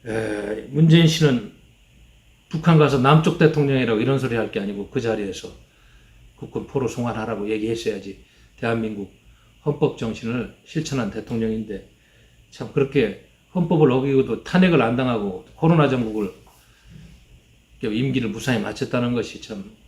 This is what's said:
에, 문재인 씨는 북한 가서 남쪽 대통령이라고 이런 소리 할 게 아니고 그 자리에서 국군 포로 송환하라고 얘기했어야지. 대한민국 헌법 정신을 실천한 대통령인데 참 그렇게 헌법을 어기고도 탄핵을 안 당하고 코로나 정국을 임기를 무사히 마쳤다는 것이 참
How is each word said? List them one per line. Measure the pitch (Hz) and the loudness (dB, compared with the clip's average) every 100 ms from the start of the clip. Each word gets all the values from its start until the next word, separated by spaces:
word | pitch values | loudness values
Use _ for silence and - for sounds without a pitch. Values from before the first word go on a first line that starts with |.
| 117 | -6
에, | 110 107 104 101 110 - | -6 -4 -6 -6 -8 -6
문재인 | 139 160 165 160 | 2 6 8 6
씨는 | - 151 123 104 - _ _ _ _ _ _ _ _ _ | 4 2 2 -4 -18 _ _ _ _ _ _ _ _ _
북한 | 160 170 156 | -2 4 6
가서 | 143 135 | 6 4
남쪽 | 135 156 165 - | 6 6 4 4
대통령이라고 | 156 151 139 135 120 107 | 4 4 0 2 2 0
이런 | 123 135 | 0 0
소리 | 131 117 | 0 -2
할 | 104 | -2
게 | 107 | -4
아니고 | 101 101 98 | -6 -8 -6
그 | 135 | -4
자리에서 | 117 107 101 90 - - _ _ _ _ _ _ - _ | -2 -4 -4 -8 -14 -20 _ _ _ _ _ _ -20 _
국군 | - 113 101 | -10 -10 -6
포로 | 139 127 | -4 -4
송환하라고 | - 120 110 110 104 104 | -4 -6 -4 -6 -6 -4
얘기했어야지. | 110 110 113 113 101 98 95 _ _ _ _ | -4 -4 -4 -4 -6 -12 -18 _ _ _ _
대한민국 | 117 113 110 101 98 _ _ _ _ _ | -4 -2 -4 -8 -12 _ _ _ _ _
헌법 | 151 143 143 - | -6 0 -2 -2
정신을 | 117 - 113 123 101 - - | -8 -6 -6 -6 -8 -14 -8
실천한 | 160 - 135 104 | -8 -4 -4 -4
대통령인데 | 110 104 117 110 110 107 98 - _ _ _ _ _ _ | -6 -6 -4 -2 -4 -6 -12 -14 _ _ _ _ _ _
참 | - 113 | -16 -6
그렇게 | 139 135 143 107 95 _ _ _ | -2 0 2 0 -4 _ _ _
헌법을 | 185 160 165 139 | -4 0 4 6
어기고도 | 131 139 135 120 110 | 4 2 2 2 -4
탄핵을 | - 180 185 156 | 0 4 6 4
안 | 117 123 | 2 0
당하고 | 127 117 101 92 - | 0 -2 -4 -8 -14
코로나 | - 160 165 143 | 0 4 4 4
정국을 | 127 113 107 98 - - _ _ _ - - - - _ - _ _ _ _ | 2 -2 -4 -6 -8 -20 _ _ _ -20 -20 -20 -20 _ -20 _ _ _ _
임기를 | 117 110 135 127 113 | -6 -4 -2 -2 -4
무사히 | 104 - 117 | -6 -2 -2
마쳤다는 | 101 - - 127 120 | -4 -8 -4 -2 -2
것이 | 120 104 - | -2 -6 -10
참 | - 104 98 - | -14 -14 -14 -20